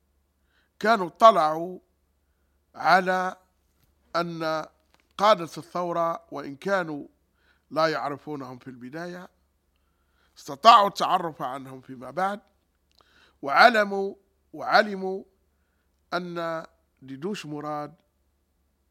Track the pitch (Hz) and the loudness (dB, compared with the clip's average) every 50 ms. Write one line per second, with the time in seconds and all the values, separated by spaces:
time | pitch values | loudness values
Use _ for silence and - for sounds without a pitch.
0 | _ _ _ _ _ _ _ _ _ _ _ _ _ _ _ - - 214 233 202 | _ _ _ _ _ _ _ _ _ _ _ _ _ _ _ -2 0 2 2 2
1 | 180 160 - - 233 226 208 175 156 156 156 165 170 185 180 - _ _ _ _ | 0 -6 2 8 8 8 8 8 2 2 0 -2 -6 -8 -10 -14 _ _ _ _
2 | _ _ _ _ _ _ _ _ _ _ _ _ _ _ - - 139 156 175 190 | _ _ _ _ _ _ _ _ _ _ _ _ _ _ -10 -2 4 4 4 4
3 | 185 185 185 185 180 185 - - _ _ _ _ _ _ _ _ _ _ _ _ | 4 2 -2 -2 -2 -4 -8 -10 _ _ _ _ _ _ _ _ _ _ _ _
4 | _ _ - 165 175 170 165 160 165 160 160 156 - - _ _ _ _ _ _ | _ _ -4 -4 -4 -4 -6 -6 -4 -4 -4 -4 -6 -10 _ _ _ _ _ _
5 | _ _ - - 196 214 214 175 170 147 - 160 - - - 175 180 170 170 170 | _ _ -4 2 4 4 4 4 0 -10 -10 -14 -14 -8 -6 -6 -4 -2 -2 -2
6 | 165 165 170 - - - 143 143 - 143 143 - - 190 196 190 170 156 151 143 | -2 -2 -2 -6 -10 -12 -12 -12 -10 -12 -12 -8 -2 0 0 0 0 -4 -8 -10
7 | - - _ _ _ _ _ _ _ _ _ _ _ - 123 151 160 160 156 131 | -12 -16 _ _ _ _ _ _ _ _ _ _ _ -6 0 0 2 2 0 -2
8 | 120 143 143 131 - 151 151 139 131 127 131 123 - 135 127 117 120 127 139 165 | -4 -6 -6 -8 -10 -12 -12 -10 -12 -14 -16 -16 -16 -18 -18 -16 -16 -14 -12 -12
9 | 175 175 175 180 185 - _ _ _ _ _ _ _ _ _ _ _ _ _ _ | -12 -12 -14 -16 -18 -20 _ _ _ _ _ _ _ _ _ _ _ _ _ _
10 | _ _ _ _ _ _ _ - - - 139 - - 226 240 214 202 196 190 - | _ _ _ _ _ _ _ -20 -16 -16 -6 4 6 8 8 8 6 2 0 -2
11 | 170 135 175 185 170 165 147 - 151 127 127 139 131 135 131 131 123 - 131 120 | -2 0 0 -2 -2 -4 -8 -8 -8 -8 -8 -10 -12 -16 -18 -20 -18 -20 -18 -16
12 | 127 127 135 170 185 196 208 208 _ _ _ _ _ _ _ _ _ _ _ _ | -16 -10 -6 -4 -4 -4 -4 -8 _ _ _ _ _ _ _ _ _ _ _ _
13 | _ _ _ _ _ _ _ - - 139 139 165 208 247 233 214 208 196 196 196 | _ _ _ _ _ _ _ -12 -6 0 6 8 8 8 8 4 0 0 -2 -4
14 | 196 196 - _ _ _ _ _ _ _ - 151 120 123 151 196 214 208 196 190 | -4 -6 -8 _ _ _ _ _ _ _ -14 -10 -2 4 4 4 4 4 -4 -6
15 | 190 190 190 202 - _ _ _ _ _ _ _ _ _ _ _ _ _ _ _ | -6 -6 -8 -8 -12 _ _ _ _ _ _ _ _ _ _ _ _ _ _ _
16 | _ - - 180 180 175 170 170 165 165 165 160 170 - _ _ _ _ _ _ | _ -6 -6 -6 -6 -6 -8 -6 -6 -6 -6 -8 -10 -14 _ _ _ _ _ _
17 | 131 131 135 135 160 202 214 - - 147 151 147 147 151 151 147 147 147 160 _ | -18 -16 -14 -10 -8 -8 -8 -8 -10 -12 -10 -10 -8 -8 -8 -8 -8 -12 -14 _
18 | _ _ _ _ _ _ _ _ _ _ _ _ _ _ _ _ _ _ | _ _ _ _ _ _ _ _ _ _ _ _ _ _ _ _ _ _